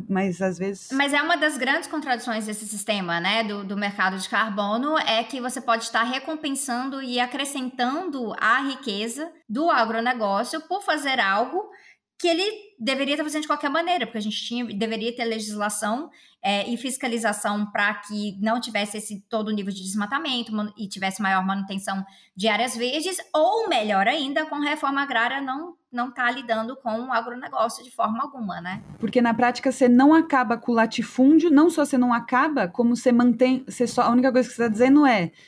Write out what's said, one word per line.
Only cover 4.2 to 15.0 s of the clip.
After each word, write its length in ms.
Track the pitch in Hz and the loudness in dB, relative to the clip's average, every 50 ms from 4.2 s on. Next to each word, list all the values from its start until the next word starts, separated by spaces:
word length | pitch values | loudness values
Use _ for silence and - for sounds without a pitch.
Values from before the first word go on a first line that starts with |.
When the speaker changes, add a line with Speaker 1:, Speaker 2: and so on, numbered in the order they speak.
| 190 - | -6 -4
Speaker 2:
carbono, 720 | 233 202 220 220 196 208 202 202 214 240 262 302 311 311 | -2 -2 -2 -2 -2 -4 -2 -2 -2 -2 0 0 0 0
é 260 | - - 226 226 233 | 0 0 0 0 -2
que 160 | 233 - 262 | -2 -6 -8
você 220 | 240 247 240 262 | -6 -6 -8 -6
pode 240 | 240 - 226 226 226 | -2 -2 -2 -2 -2
estar 180 | - - 220 240 | -2 -2 -2 0
recompensando 960 | 247 247 269 269 320 320 311 311 285 269 254 - - 233 247 262 269 269 269 | 0 -2 -6 -6 -6 -8 -6 -6 -6 -4 -4 -4 -4 -4 -4 -4 -6 -6 -8
e 160 | 269 247 247 240 | -6 -4 -2 -2
acrescentando 1160 | 247 247 247 269 277 277 - 269 254 247 - - 247 247 269 330 381 359 269 269 240 208 - - | -2 -2 -2 -4 -6 -6 -6 -6 -6 -6 -4 -2 -2 -2 -2 -2 -4 -6 -6 -6 -6 -6 -6 -2
a 220 | - 214 240 262 | 0 2 2 2
riqueza 720 | 277 277 262 262 - 233 196 202 214 233 233 277 311 339 320 _ _ - | 0 -2 -6 -6 -6 -6 -4 -4 -4 -6 -6 -8 -10 -10 -12 _ _ -8
do 220 | 208 262 320 339 | -4 -2 2 2
agronegócio 920 | 302 262 226 214 220 226 226 247 254 240 220 196 196 202 240 - - 320 320 - | 4 2 2 2 0 -2 -2 -2 -2 -2 -2 0 0 0 -2 -4 -6 -8 -6 -6
por 160 | 349 403 392 | -6 -4 -2
fazer 340 | 381 311 302 277 277 262 240 | -2 -2 -2 -2 -2 0 0
algo 540 | 202 196 196 208 247 269 294 370 427 - - - - - - _ _ _ _ - | 2 2 2 2 0 0 -2 -6 -6 -6 -12 -20 -20 -20 -20 _ _ _ _ -4
que 60 | - 339 | 0 0
ele 440 | 330 330 381 427 440 - - - _ - | 0 2 0 -2 -4 -8 -12 -20 _ -8
deveria 360 | 226 254 269 269 277 269 285 | -4 -2 -2 -2 0 -2 -2
estar 80 | 294 311 | -2 -2
fazendo 180 | 302 285 302 | -4 -4 -4
de 60 | 302 - | -2 -2
qualquer 220 | 294 294 302 285 | -4 -2 -2 -2
maneira, 360 | 277 330 339 349 359 349 233 | -2 -2 0 0 0 -2 -2
porque 140 | - - 220 | -4 -6 -6
a 20 | |
gente 240 | 208 214 214 - - | -6 -6 -6 -6 -8
tinha, 180 | - 233 240 247 | -6 -6 -6 -6
deveria 500 | 220 - 196 226 226 220 226 | -6 -4 -4 -4 -4 -4 -4